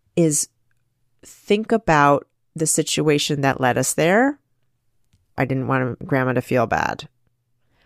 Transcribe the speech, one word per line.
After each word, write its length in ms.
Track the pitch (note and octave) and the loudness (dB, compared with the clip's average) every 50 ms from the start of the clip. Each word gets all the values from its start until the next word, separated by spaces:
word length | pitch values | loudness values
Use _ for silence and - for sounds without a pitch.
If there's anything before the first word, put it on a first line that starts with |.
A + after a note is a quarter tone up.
| _ _ - | _ _ 0
is 320 | F3 E3+ D#3 C#3+ - - - _ _ _ _ _ _ _ _ _ _ _ _ _ _ _ | 0 2 2 2 -2 -4 -6 _ _ _ _ _ _ _ _ _ _ _ _ _ _ _
think 460 | - - _ _ - G3+ G#3+ A3 - | -20 -20 _ _ -2 0 0 0 0
about 560 | A3+ A3 - - D#3+ D3 C#3+ C#3+ C#3+ - - _ _ _ _ _ - | -2 -2 0 2 2 4 4 4 2 2 -2 _ _ _ _ _ -6
the 120 | D#3+ D#3+ | -4 -4
situation 760 | D#3 - E3 D#3 - - D#3+ D3+ D#3 D3 D3 - - D3 C#3+ | -2 0 -2 -2 -2 -2 -2 0 2 2 0 0 -2 -4 -2
that 200 | C3+ C3+ B2+ B2 | 0 0 0 0
led 160 | C3 A#2+ A#2 | 0 0 0
us 160 | B2+ C3 - - | 0 -2 -2 -2
there. 460 | - D#3 E3+ F#3+ A3+ C4 C#4 C#4+ - _ _ _ _ _ _ _ _ _ _ _ _ _ _ _ _ _ _ - | 0 0 2 2 2 2 0 -2 -6 _ _ _ _ _ _ _ _ _ _ _ _ _ _ _ _ _ _ -6
I 80 | - C3+ | -4 -2
didn't 220 | B2 C3 C3 B2+ | -2 -2 -4 -2
want 380 | A#2 C3+ C3 B2+ B2 A#2 - - | -2 -2 -2 -2 -4 -6 -8 -6
grandma 280 | F#3 C#3 C3 B2+ C3 B2 | -2 -2 0 0 0 -2
to 80 | B2+ | -2
feel 260 | - - C3+ B2 A2+ | -2 0 0 0 0
bad. 400 | G#2+ - - - - - - - - _ _ _ _ _ _ _ _ _ _ _ _ _ _ _ | 0 0 -2 -2 -2 -4 -8 -12 -20 _ _ _ _ _ _ _ _ _ _ _ _ _ _ _